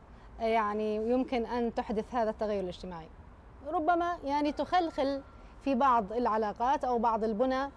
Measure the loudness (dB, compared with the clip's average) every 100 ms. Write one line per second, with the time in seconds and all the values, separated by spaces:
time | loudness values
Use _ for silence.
0 | -12 -20 -18 -4 0 2 2 0 -2 -2
1 | 0 0 0 -2 -2 -2 -2 -2 -2 -4
2 | -2 0 0 0 -2 -2 -4 -8 -10 -12
3 | -14 -18 -20 -20 -20 -16 -4 0 2 4
4 | 2 -2 -2 0 0 0 2 2 2 0
5 | 0 -2 -6 -18 -20 -8 -2 2 4 4
6 | 2 0 0 2 0 0 0 2 2 2
7 | 2 2 0 2 2 0 -2